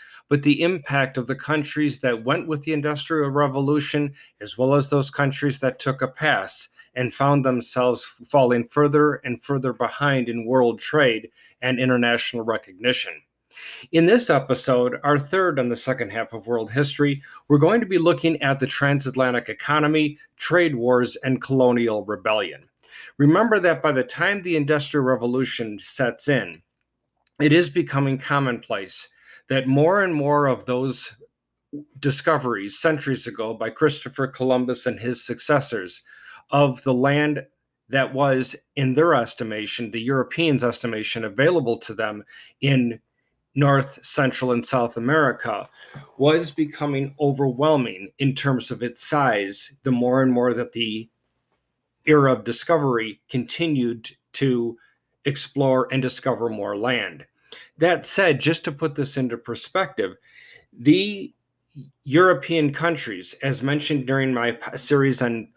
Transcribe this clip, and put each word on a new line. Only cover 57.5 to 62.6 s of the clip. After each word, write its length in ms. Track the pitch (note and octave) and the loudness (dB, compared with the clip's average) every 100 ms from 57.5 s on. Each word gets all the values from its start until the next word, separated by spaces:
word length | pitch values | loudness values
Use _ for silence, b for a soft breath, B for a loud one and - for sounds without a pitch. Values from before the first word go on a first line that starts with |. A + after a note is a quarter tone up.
| B B - | B B -2
That 280 | E3 E3 - | 0 0 -2
said, 340 | - F#3 C3+ | 2 2 4
just 240 | D3+ E3 - | 2 0 -4
to 60 | |
put 220 | C#3+ D#3+ | -6 -6
this 220 | C#3+ C3 C#3 | -4 -4 -2
into 200 | B2+ A#2 | -4 -4
perspective, 800 | - A2+ - F#3 F#3 - F#2+ F#2+ B B B B B | -8 -10 -4 -4 -4 -2 -4 -6 B B B B B
the 600 | A#2 B2 F3+ G3+ G3+ - _ _ _ _ D3 - _ | -2 4 4 4 -6 -12 _ _ _ _ -20 -20 _
European 680 | C#3 D3 F#3 D#3+ - E3 | 0 4 4 4 0 0